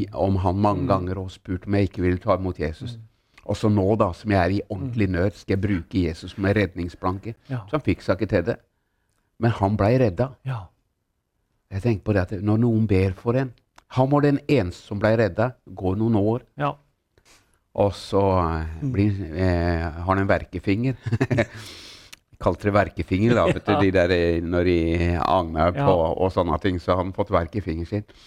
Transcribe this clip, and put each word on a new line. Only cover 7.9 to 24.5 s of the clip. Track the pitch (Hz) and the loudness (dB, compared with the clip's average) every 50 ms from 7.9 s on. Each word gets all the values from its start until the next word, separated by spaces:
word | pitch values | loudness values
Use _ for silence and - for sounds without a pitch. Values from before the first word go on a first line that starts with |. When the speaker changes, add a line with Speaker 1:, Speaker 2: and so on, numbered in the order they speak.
| - - | -2 -2
Speaker 1:
seg | - - 190 - | 0 -2 -2 -2
ikke | 110 - | 0 0
til | 110 92 85 | 0 0 0
det. | 101 - - _ _ _ _ _ _ _ _ _ _ _ _ _ _ _ - | 0 -4 -6 _ _ _ _ _ _ _ _ _ _ _ _ _ _ _ -2
Men | 110 120 | -2 0
han | 110 - 98 98 107 | 0 2 0 0 2
ble | 101 101 104 123 131 | 2 2 2 4 2
redda. | 131 104 87 85 123 139 135 - - | 2 2 0 -2 -4 -4 -6 -10 -10
Speaker 2:
Ja. | 131 127 110 95 - _ _ _ _ _ _ _ _ _ _ _ _ _ _ _ _ _ _ _ - | -8 -8 -8 -10 -14 _ _ _ _ _ _ _ _ _ _ _ _ _ _ _ _ _ _ _ -10
Speaker 1:
Jeg | 98 98 | -6 -2
tenker | 95 120 113 95 - | 0 0 0 0 0
på | 107 104 | 0 0
det | 98 90 - 110 | 0 0 -2 -4
at | 90 98 | -4 0
når | 104 107 110 | 2 2 4
noen | 120 120 113 110 113 | 4 4 2 2 2
ber | 104 101 92 95 98 92 | 2 4 2 2 2 0
for | - - 120 120 | -2 -2 -2 0
en, | 131 135 127 - _ _ _ _ _ - | 0 -2 -4 -8 _ _ _ _ _ -16
han | - - - - 139 | -4 0 0 2 4
var | 147 143 | 4 4
den | 143 143 143 139 - - | 4 4 2 2 2 2
eneste | 151 127 95 87 - - - | 2 2 2 0 -4 -10 -12
som | - 107 101 | -10 -4 0
ble | 104 107 110 | 2 2 4
redda, | 113 113 98 85 104 113 127 123 _ _ - 95 | 4 2 2 0 0 -2 -2 -4 _ _ -18 -10
går | 92 98 92 95 | -6 -4 -2 0
noen | 107 113 117 113 | 0 2 2 2
år. | 101 98 107 113 127 - _ _ | 2 2 2 0 -2 -6 _ _
Speaker 2:
Ja. | - 143 143 143 - _ _ _ _ _ _ _ _ _ _ - _ _ _ _ _ _ _ - | -6 -4 -4 -6 -8 _ _ _ _ _ _ _ _ _ _ -20 _ _ _ _ _ _ _ 0
Speaker 1:
Og | - 101 101 92 | 2 2 2 0
så, | - - - 101 98 101 95 92 92 87 80 80 78 | -2 -6 -2 0 2 4 4 4 2 2 0 0 -2
eh, | 80 80 - - 151 | -4 -6 -8 -6 -6
Speaker 2:
Mm. | 135 | -2
Speaker 1:
blir, | 127 98 101 107 98 98 95 78 78 | 2 2 2 2 2 -2 -4 -6 -4
eh, | 87 95 92 87 85 85 87 85 82 82 85 | 0 0 2 2 2 2 0 0 -2 -2 -4
har | 76 85 87 | -6 -4 -2
han | 92 95 98 | 0 0 2
en | 98 | 2
verkefinger. | 98 95 85 - - - 87 - 104 98 107 120 135 123 - | 0 0 0 -2 -6 -10 -6 -2 -2 -2 0 0 -4 -4 -4
<laughs> | - - 117 - 135 - 139 127 110 - - 110 - - - - - - - - - - - - _ _ - - | -4 -2 -2 0 0 0 0 0 -2 -2 -4 -18 -18 -18 -18 -20 -20 -20 -20 -20 -20 -20 -20 -20 _ _ -10 -4
Kalte | - 98 90 - - 104 | -2 -2 -2 0 0 0
det | 98 | 2
verkefinger | 104 95 87 - - 85 - 95 92 107 120 120 | 2 2 0 -2 -6 -4 -2 0 2 2 4 4
da, | 107 85 | 4 2
vet | 85 - 90 - | 2 0 -2 -2
du, | - 104 | 0 0
Speaker 2:
Ja. | 147 | 2
Speaker 1:
de | 104 95 | 2 2
der, | 90 92 87 90 | 4 4 4 4
eh, | 92 87 85 85 82 85 | 4 2 2 2 2 0
når | 85 82 | -2 -2